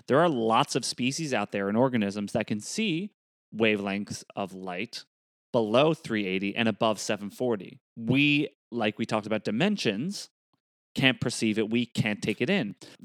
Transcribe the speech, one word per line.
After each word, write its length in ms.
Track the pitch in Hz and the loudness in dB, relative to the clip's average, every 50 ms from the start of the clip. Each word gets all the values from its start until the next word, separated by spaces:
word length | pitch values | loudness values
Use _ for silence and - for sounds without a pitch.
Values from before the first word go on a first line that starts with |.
| - - | -2 2
There 120 | 117 143 | 4 4
are 80 | 170 175 | 4 4
lots 480 | 156 120 113 110 110 117 139 - - | 2 2 2 4 4 4 2 2 0
of 80 | 139 117 | -2 -2
species 480 | - - - 123 123 135 - 165 147 127 | -4 -4 -2 -2 -2 -2 -2 -4 -2 -2
out 200 | 110 104 - - | -2 -2 -2 -2
there 160 | 104 98 98 | -2 -2 0
and 60 | 104 110 | 2 2
organisms 540 | 127 135 123 120 104 98 95 107 104 101 - | 2 2 2 2 0 0 -2 -4 -4 -4 -2
that 140 | 120 107 | -4 -2
can 140 | - 117 104 | -2 -4 -6
see 520 | 107 - - - 220 214 160 160 196 208 - _ _ _ _ _ _ _ - | -6 -6 -4 -2 -2 -2 -2 -2 -4 -6 -10 _ _ _ _ _ _ _ -2
wavelengths 680 | 107 113 110 107 101 101 101 98 101 104 - 107 - - - - | 0 2 2 2 2 0 -2 -2 -4 -4 -6 -8 -10 -12 -10 -8
of 160 | - 104 90 92 | -6 -6 -6 -8
light 520 | 92 92 95 90 90 104 - - - - _ _ _ _ _ _ _ _ _ - | -10 -10 -8 -8 -8 -8 -8 -10 -14 -16 _ _ _ _ _ _ _ _ _ 0
below 400 | 123 113 104 107 123 143 160 165 | 0 2 4 4 4 4 4 2
three 320 | - - - 117 107 101 | 0 -2 -4 -2 -2 -2
eighty 280 | 92 92 95 98 98 - | -2 -2 -2 -2 -2 0
and 140 | - 117 113 | 2 2 2
above 320 | 107 - 120 113 107 101 | 2 2 2 0 0 0
seven 300 | - - 113 98 104 101 | -2 -4 -4 -4 -6 -8
forty. 480 | - - 127 123 117 101 90 - - - _ _ _ | -8 -4 -2 -2 -2 -2 -4 -10 -16 -20 _ _ _
We, 520 | - 113 113 123 135 143 147 147 143 147 - - _ _ _ | -6 -2 2 4 4 4 4 4 2 0 -2 -6 _ _ _
like 280 | - 117 113 110 107 - | -6 -2 -2 -2 0 -2
we 80 | 117 | -2
talked 200 | - 120 110 101 | -2 -2 -2 0
about 180 | 104 110 107 - | 0 -2 -2 -2
dimensions, 840 | - 107 113 160 208 107 101 - 120 101 98 131 180 202 - - - _ _ _ _ _ _ _ _ _ _ _ _ - | -2 0 2 2 2 0 0 0 -2 -2 -2 -4 -6 -6 -8 -12 -14 _ _ _ _ _ _ _ _ _ _ _ _ -2
can't 260 | - 135 131 127 - - | 2 4 4 4 2 0
perceive 360 | 127 117 - - 113 107 104 | -4 -2 0 2 2 2 2
it. 120 | 110 104 | 2 2
We 160 | 113 120 120 | 2 0 0
can't 340 | - - - - 110 107 - - | 0 0 0 0 0 -2 -2 -2
take 180 | 107 107 - 120 | -4 -2 0 0
it 80 | 139 | 0
in. 240 | 196 202 135 101 95 - - - - - | 2 0 0 -2 -6 -10 -16 -20 -20 -20